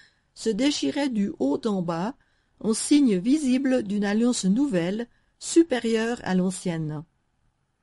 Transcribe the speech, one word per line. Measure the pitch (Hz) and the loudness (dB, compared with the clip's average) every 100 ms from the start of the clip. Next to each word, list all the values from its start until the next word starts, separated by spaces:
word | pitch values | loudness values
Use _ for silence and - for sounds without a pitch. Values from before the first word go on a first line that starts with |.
| _ _ _ | _ _ _
se | - 220 | -6 -4
déchirait | 208 277 285 277 285 285 | 0 0 0 -4 -2 -2
du | 220 202 - | -2 -4 -2
haut | 269 285 | -2 -2
en | 226 196 | -2 -2
bas, | 170 165 202 - _ _ _ _ | -2 -4 -6 -8 _ _ _ _
en | 190 | -4
signe | 226 - 294 269 185 | -2 2 4 4 2
visible | 208 311 269 254 269 254 | 2 2 2 0 2 0
d'une | 208 208 | 0 -2
alliance | 202 214 240 240 | 0 2 2 2
nouvelle, | 185 214 294 180 170 214 233 _ _ _ | 2 2 2 0 -2 -4 -8 _ _ _
supérieure | - 330 330 247 226 220 226 240 | 2 4 4 0 0 0 0 -4
à | - | -2
l'ancienne. | 185 185 185 180 165 156 151 160 _ _ _ _ _ _ _ | 0 0 -2 -6 -4 -6 -8 -12 _ _ _ _ _ _ _